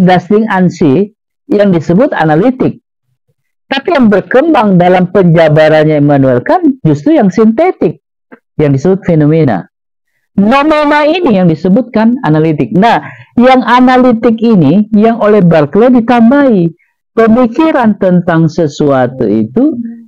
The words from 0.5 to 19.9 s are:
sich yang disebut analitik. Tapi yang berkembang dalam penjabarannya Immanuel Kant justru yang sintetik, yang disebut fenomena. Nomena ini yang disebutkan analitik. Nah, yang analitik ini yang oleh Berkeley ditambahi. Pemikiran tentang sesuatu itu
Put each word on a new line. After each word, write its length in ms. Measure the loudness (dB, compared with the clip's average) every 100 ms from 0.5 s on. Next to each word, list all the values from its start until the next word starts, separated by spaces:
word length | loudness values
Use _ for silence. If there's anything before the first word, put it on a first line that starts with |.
| -2 -2
sich 400 | 0 0 0 -2 _ _ _ -4
yang 160 | -2 0
disebut 480 | 0 0 0 0 -2
analitik. 640 | -2 0 0 -2 -4 -6 _ _ _ _ _ _ _ _ -8
Tapi 200 | -6 -2
yang 160 | 0 0
berkembang 720 | 0 0 0 0 0 0 2
dalam 320 | 2 0 0
penjabarannya 880 | 0 2 2 2 2 2 2 0 0
Immanuel 400 | 0 2 0 0
Kant 400 | -2 -2 -2 -2
justru 400 | -2 -2 0 0
yang 80 | 0
sintetik, 720 | 0 0 0 -2 -2 -6 -6 _ _ _ -20 _ -4
yang 160 | -2
disebut 320 | 0 -2 -2
fenomena. 640 | 0 0 2 0 0 -2 -8 _ _ _ _ _ _ -2
Nomena 720 | 0 0 0 0 0 0 0
ini 320 | 0 0 0
yang 80 | 0
disebutkan 720 | 0 0 -2 -2 -2 0 -2
analitik. 480 | -2 -2 0 -2 -4 -2
Nah, 240 | 0 0 -6 -18 -8 0
yang 240 | 2 2
analitik 720 | 2 2 2 2 2 0 -2 -2
ini 400 | 0 2 2 0 0
yang 240 | 0 0 0
oleh 200 | 0 2
Berkeley 480 | 2 0 0 0 2 2
ditambahi. 680 | 0 2 2 2 2 0 -2 -6 _ _ _ -2
Pemikiran 800 | 0 2 0 0 -2 0 -2 0
tentang 480 | 0 0 0 0
sesuatu 800 | 0 -2 -4 -2 -2 0 -2 -2
itu 480 | -2 -2 -4 -2 -2 -4 -10